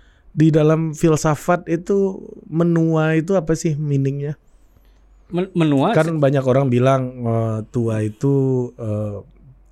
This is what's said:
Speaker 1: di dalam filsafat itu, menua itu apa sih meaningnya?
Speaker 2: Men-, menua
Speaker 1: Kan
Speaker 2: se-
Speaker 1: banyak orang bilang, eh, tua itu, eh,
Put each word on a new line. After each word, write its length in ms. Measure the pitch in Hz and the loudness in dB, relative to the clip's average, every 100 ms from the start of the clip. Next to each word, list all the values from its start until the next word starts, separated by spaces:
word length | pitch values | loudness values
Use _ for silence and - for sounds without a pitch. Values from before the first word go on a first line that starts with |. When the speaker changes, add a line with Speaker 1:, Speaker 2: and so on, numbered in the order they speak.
| _ _ - | _ _ -12
Speaker 1:
di 180 | - 160 | 2 4
dalam 420 | 156 151 160 160 | 6 4 2 -2
filsafat 720 | 151 165 151 160 147 - 175 - | 0 2 2 2 -2 0 -2 -2
itu, 540 | 165 180 202 196 190 - - | -6 -2 0 0 -4 -14 -20
menua 720 | - 156 170 165 165 160 156 160 | -6 0 2 2 2 2 2 0
itu 160 | 160 | 0
apa 240 | 190 160 160 | -2 0 -2
sih 180 | 170 | -2
meaningnya? 640 | 147 151 139 135 139 143 156 _ _ _ _ _ _ _ _ _ | -2 -2 0 0 -4 -8 -10 _ _ _ _ _ _ _ _ _
Speaker 2:
Men-, 220 | 170 190 | -6 -4
menua 440 | 180 156 139 160 156 | 0 2 2 2 2
Speaker 1:
Kan 160 | 160 | 0
Speaker 2:
se- 80 | 160 | 0
Speaker 1:
banyak 240 | 139 139 | 0 2
orang 240 | 131 127 139 | 2 2 2
bilang, 340 | 120 127 135 127 127 | 2 2 2 -2 -6
eh, 420 | 117 113 113 110 107 | -4 -2 -2 -4 -6
tua 380 | 123 113 110 | -4 -2 -2
itu, 300 | 107 107 139 139 135 127 123 | -4 -2 0 0 0 -2 -4
eh, 500 | 120 113 104 107 101 - - 135 - _ | -8 -6 -6 -6 -8 -14 -20 -20 -20 _